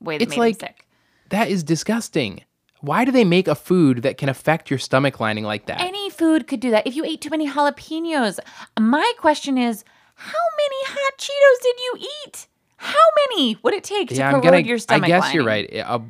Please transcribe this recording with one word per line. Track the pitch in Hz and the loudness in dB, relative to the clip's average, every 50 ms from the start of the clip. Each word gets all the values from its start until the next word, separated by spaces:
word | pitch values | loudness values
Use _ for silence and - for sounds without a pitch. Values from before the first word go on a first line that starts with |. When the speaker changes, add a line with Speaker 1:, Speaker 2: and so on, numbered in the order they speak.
Speaker 1:
way | - 170 156 151 | -10 -6 -4 -4
that | 240 | -4
Speaker 2:
it's | 233 | -2
Speaker 1:
made | - 240 | -2 0
Speaker 2:
like, | 233 233 214 - | 0 0 -2 -4
Speaker 1:
him | - - | -8 -16
sick. | - _ _ _ _ _ _ _ _ _ _ - | -18 _ _ _ _ _ _ _ _ _ _ -6
Speaker 2:
that | - 202 226 143 | -2 -2 -2 0
is | 196 185 156 | -2 -2 -2
disgusting. | 143 165 156 - - 220 233 208 - - 160 123 101 90 - - _ _ _ _ _ _ _ | -2 -2 -2 -2 -2 -4 -4 -4 -4 -4 -2 -2 -4 -6 -12 -18 _ _ _ _ _ _ _
Why | - 143 151 202 247 | -6 -2 0 0 2
do | 262 | 2
they | 254 262 226 | 4 4 4
make | 175 170 185 185 | 4 4 4 4
a | 165 151 | 2 0
food | - - - 180 185 165 135 127 120 | -2 0 0 2 4 4 4 4 2
that | 113 135 - - | 0 -4 -4 -2
can | 151 139 | -2 -4
affect | 131 - - 151 156 165 - - | -4 -2 0 0 0 0 -2 -4
your | 143 127 | -6 -6
stomach | - - - 135 143 135 - - | -2 0 2 2 2 2 -2 -2
lining | 120 107 107 107 107 | -4 -2 -2 -4 -4
like | 104 107 104 - | -4 -6 -6 -6
that? | - - - | -8 -6 -6
Speaker 1:
Any | 359 370 381 403 403 392 | -6 -6 -6 -8 -8 -8
food | - - 330 320 320 311 240 - | -4 -2 0 2 2 2 0 -4
could | 277 220 | -6 -4
do | 220 247 | -2 2
that. | 220 214 - | 2 2 0
If | 269 240 | 0 -4
you | 302 311 | -6 -6
ate | 302 320 311 | -6 -6 -8
too | - 294 | -8 -6
many | 311 311 311 285 | -4 -4 -4 -2
jalapenos, | 269 285 285 285 285 - - - 311 320 330 339 320 285 240 208 170 - - - - - - - - 220 | 0 0 0 0 -2 -4 -10 -10 -8 -6 -6 -4 -2 -2 -2 -2 -4 -8 -12 -18 -18 -20 -18 -8 -4 0
my | 220 226 254 302 370 480 466 466 | 2 2 2 2 0 0 -2 0
question | - 320 302 - - 277 269 | 0 0 0 0 -2 -4 -2
is, | 254 240 240 220 202 - _ _ _ _ _ _ | -2 0 -2 -4 -6 -12 _ _ _ _ _ _
how | - - - - 622 679 659 640 | -20 -14 -8 -4 -2 -2 -2 0
many | 605 587 554 539 539 539 | -2 -2 -2 -2 -6 -8
hot | 539 - 571 554 539 539 - | -6 -6 -4 -4 -4 -4 -6
Cheetos | - - 571 571 554 554 508 494 | -8 -4 2 6 6 6 6 6
did | 508 494 494 480 | 2 -2 -2 -2
you | 508 494 480 - - 453 587 605 571 | -4 -8 -8 -8 -10 -12 -12 -14 -16
eat? | - - - - _ _ _ _ _ _ - | -18 -18 -20 -20 _ _ _ _ _ _ -16
How | - - - 587 659 659 622 605 571 523 | -10 -2 4 6 6 6 6 4 2 2
many | 480 370 269 226 214 - | 2 0 0 0 0 0
would | - 240 415 | -2 -2 -2
it | 392 - | -2 -4
take | - 392 415 339 233 | -4 -4 -4 -4 -2
to | 123 | -2
Speaker 2:
Yeah, | 131 135 | 0 0
I'm | 139 | 2
Speaker 1:
corrode | 277 277 | 2 4
Speaker 2:
gonna, | - 165 180 175 | 6 6 6 6
Speaker 1:
your | 160 233 240 226 | 4 0 -2 -4
stomach | - - 226 - - | -2 0 0 2 2
Speaker 2:
I | |
guess | 165 170 180 - - | 2 2 2 2 2
you're | - 160 127 | 0 0 0
Speaker 1:
lining? | 113 107 104 - - - 110 - | 0 0 -2 -2 -4 -6 -8 -6
Speaker 2:
right. | - 117 120 113 117 | -4 -6 -6 -6 -8